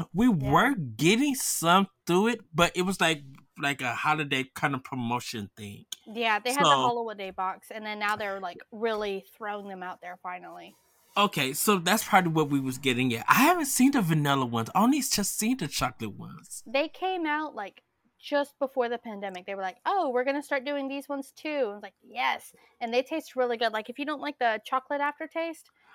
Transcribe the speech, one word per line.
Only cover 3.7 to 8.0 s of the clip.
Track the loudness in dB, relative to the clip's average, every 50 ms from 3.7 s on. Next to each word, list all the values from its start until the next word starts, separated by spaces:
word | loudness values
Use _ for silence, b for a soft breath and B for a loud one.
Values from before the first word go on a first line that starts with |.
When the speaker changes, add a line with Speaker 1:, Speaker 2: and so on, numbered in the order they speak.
| -2 -2
Speaker 1:
a | -4 -4 -4
holiday | -2 0 0 0 0 0 0 -2 -2 -2 -4 _
kind | -2 -2 -2 -2
of | -2 -6
promotion | -8 -6 -4 -2 -2 -2 -2 -2 -6 -8 -8 -8 -10 -12
thing. | -14 -14 -14 -14 -16 -16 _ -18 -16 _
Speaker 2:
Yeah, | -12 -6 -2 0 0 0 0
they | 0 -2
had | 2 4 6
the | 6
Speaker 1:
So | 6 6 4
Speaker 2:
holiday | 2 0 0 -4 -6 -8 -8 -10 -8
box, | -6 -4 -4 -4 -6 -8 -14 -16
and | -14 -10 -8
then | -8 -6
now | -4